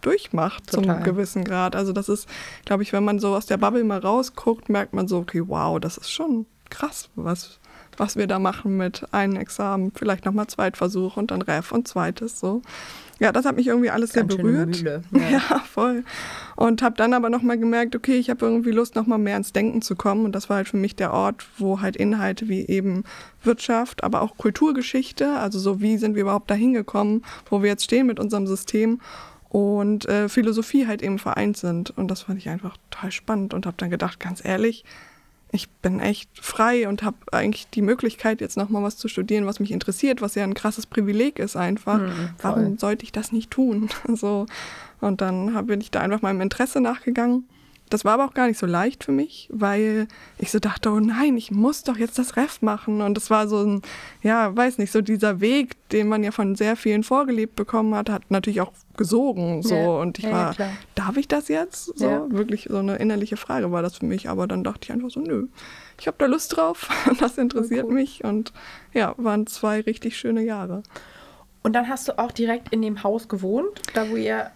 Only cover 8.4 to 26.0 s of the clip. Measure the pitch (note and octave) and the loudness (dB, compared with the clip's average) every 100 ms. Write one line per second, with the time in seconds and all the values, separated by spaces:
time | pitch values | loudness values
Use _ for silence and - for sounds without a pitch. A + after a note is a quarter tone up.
8.4 | F#3+ F#3+ G#3 F#3+ F#3 - - G3+ G3 F#3+ | 0 -2 -2 0 0 -4 -4 0 0 0
9.4 | F#3+ - G3+ G3 F#3+ - G#3+ F#3+ G3 G#3 | -4 -4 -2 0 -2 -2 -2 0 0 0
10.4 | G#3 - F#3+ - F3 G3 F#3 G#3+ G3+ F#3 | -2 -2 -2 0 -2 0 -2 -2 -4 -4
11.4 | F#3 D#3 E3 A#3 B3 - E3 F3+ A3+ - | -2 -2 0 -2 -2 -2 -2 -2 -8 -4
12.4 | F#3 G#3+ - - - - - - G#3+ A#3 | -2 -2 -6 -16 -16 -16 -20 0 2 4
13.4 | C4 C4 B3 A#3 B3 - A3+ A#3 F#3 F#3+ | 2 2 2 4 4 2 2 2 2 2
14.4 | F3 D#3+ E3 F3 E3 D3 F3 A#3+ B3 C4+ | 4 4 2 0 -2 -4 2 2 4 2
15.4 | - C4+ - - A#3 A#3+ B3 - - - | 4 0 0 0 2 0 -4 -10 -12 -12
16.4 | - - A#3 A3+ B3 A#3+ A3+ B3 A#3 A#3+ | -14 2 2 4 2 4 4 4 2 2
17.4 | A#3+ A#3+ A3+ A#3 A#3 A#3+ A#3+ B3+ B3 B3 | 2 2 2 2 0 -2 2 2 2 0
18.4 | A3+ A#3 A#3 A3 A#3 - A3 A3 G#3 G3+ | 2 2 4 2 2 0 2 2 2 0
19.4 | G3 - G#3+ A3+ A3 F3+ G#3 G3+ A3 G3 | -2 0 0 0 -2 -2 0 2 0 -2
20.4 | - G3+ F#3+ G3+ G3 - F#3 - G3 - | -2 -2 0 0 -2 -2 -2 2 0 -2
21.4 | - - G3 F#3+ G3 - G3 G#3+ F#3+ F#3+ | -12 -4 -2 0 -2 0 0 2 0 -2
22.4 | A3 F#3+ - F#3+ G3 F3+ - - - - | -2 -2 0 0 0 -2 -4 -12 -20 -4
23.4 | - A#3 - A#3 B3 - - G#3+ G#3+ - | 0 0 2 0 0 -4 -2 0 -2 0
24.4 | G#3+ G#3 D#4 C4+ B3 C4 C4 - C#4 C#4+ | -2 2 2 2 0 -2 -2 -2 0 0
25.4 | G3+ G3+ G3 G3 G#3 A3 | -2 -2 -2 0 2 2